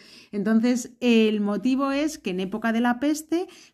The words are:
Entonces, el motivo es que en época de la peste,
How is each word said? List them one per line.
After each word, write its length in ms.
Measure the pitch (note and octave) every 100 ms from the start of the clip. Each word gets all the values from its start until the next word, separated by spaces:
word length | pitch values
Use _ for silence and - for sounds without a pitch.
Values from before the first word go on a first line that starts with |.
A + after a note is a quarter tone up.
| - - -
Entonces, 640 | G#3 G3+ A3 A#3+ B3 - -
el 400 | B3 A3+ A3 G#3+
motivo 520 | G3+ G3+ A#3+ C4 C#4
es 260 | C#4 D4+ D4+
que 140 | G3+
en 80 | F3+
época 340 | F#3+ A3 A3+
de 80 | A3+
la 180 | A#3+ B3
peste, 460 | C#4+ D4+ - E4 F#4 - -